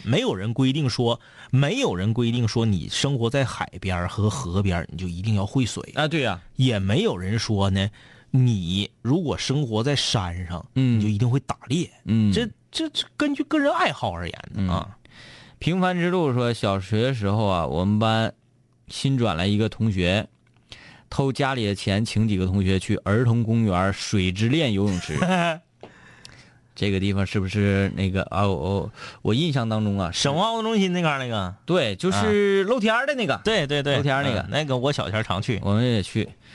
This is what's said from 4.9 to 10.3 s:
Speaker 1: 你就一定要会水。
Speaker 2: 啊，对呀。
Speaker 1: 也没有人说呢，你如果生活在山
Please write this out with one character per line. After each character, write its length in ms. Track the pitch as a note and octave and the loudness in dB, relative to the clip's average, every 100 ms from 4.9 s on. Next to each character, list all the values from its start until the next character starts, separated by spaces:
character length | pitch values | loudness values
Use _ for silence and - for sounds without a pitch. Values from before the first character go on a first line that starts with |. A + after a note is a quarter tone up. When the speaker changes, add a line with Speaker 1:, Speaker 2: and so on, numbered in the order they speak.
Speaker 1:
你 80 | D2+ | -8
就 100 | F#2 | -8
一 140 | F2 | -4
定 120 | G#2 | -2
要 120 | G#2 F#2+ | 0 0
会 180 | C#3 | 0
水。 180 | A#2 - - | -2 -4 -8
Speaker 2:
啊， 120 | - D3+ | -4 -2
对 140 | D#3 | 0
呀。 200 | A#2+ F2 - - | -2 -4 -8 0
Speaker 1:
也 220 | C3 G#2+ | 2 2
没 240 | F#2+ B2+ | 0 2
有 140 | A3 G2+ | 0 -2
人 220 | F#2 A2+ | -4 -4
说 320 | - G2+ G2 | 0 0 2
呢， 180 | G2 G2+ - - - - | 2 0 -4 -20 -20 -2
你 600 | C3 B2+ G#2 E2+ F#2+ G2+ _ | 2 4 2 0 -2 -2 _
如 220 | A2+ E3 | 0 0
果 160 | D#3 F2+ | 0 -4
生 280 | - C3+ C3 | -2 -2 0
活 160 | G#2+ | 0
在 140 | B2 C#3 | 0 0
山 500 | - A#2 F2+ | 0 -2 -2